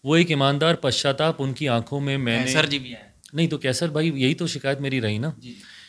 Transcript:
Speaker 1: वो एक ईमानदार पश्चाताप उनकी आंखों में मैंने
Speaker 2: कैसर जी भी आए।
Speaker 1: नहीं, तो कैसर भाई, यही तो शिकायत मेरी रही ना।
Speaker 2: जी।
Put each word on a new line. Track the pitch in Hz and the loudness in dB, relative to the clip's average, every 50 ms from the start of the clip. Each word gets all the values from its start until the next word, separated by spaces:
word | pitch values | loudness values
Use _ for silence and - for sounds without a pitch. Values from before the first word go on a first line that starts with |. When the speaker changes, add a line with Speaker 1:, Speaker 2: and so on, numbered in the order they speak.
| - | -2
Speaker 1:
वो | 135 160 | 2 4
एक | 170 175 170 | 4 4 4
ईमानदार | 156 139 135 139 143 139 160 165 165 | 2 2 2 2 2 2 2 2 2
पश्चाताप | - - 131 - - - 143 135 139 156 165 165 151 | 2 0 0 0 0 0 0 0 2 0 0 0 -2
उनकी | 135 135 123 - 151 | -4 -4 -4 -4 -2
आंखों | 135 117 117 113 - 139 143 | 0 0 0 0 -2 -4 -4
में | 139 139 139 | -2 -2 -2
मैंने | 139 127 117 117 120 127 | -2 0 0 0 0 0
Speaker 2:
कैसर | 127 135 156 156 | 2 2 2 2
जी | 143 143 139 | 2 0 -4
भी | 131 123 120 | -6 -8 -14
आए। | 107 - - _ _ - - 139 | -16 -18 -20 _ _ -18 -8 -2
Speaker 1:
नहीं, | 151 165 | 0 0
तो | 139 151 | 0 0
कैसर | 139 - 131 123 - 170 165 | -2 0 0 0 0 -2 -2
भाई, | 143 151 160 170 | 0 0 0 0
यही | 143 135 127 131 165 | 2 2 2 2 2
तो | - 175 | 0 -2
शिकायत | 156 - 135 - 135 139 135 | -4 -4 -4 -2 -2 -2 -2
मेरी | 139 135 135 127 | -2 -2 -2 0
रही | 113 104 104 107 | 0 0 -2 -2
ना। | 131 160 - - | -4 -4 -6 -10
Speaker 2:
जी। | 123 120 - - - - - - - | -14 -18 -18 -18 -20 -20 -20 -20 -20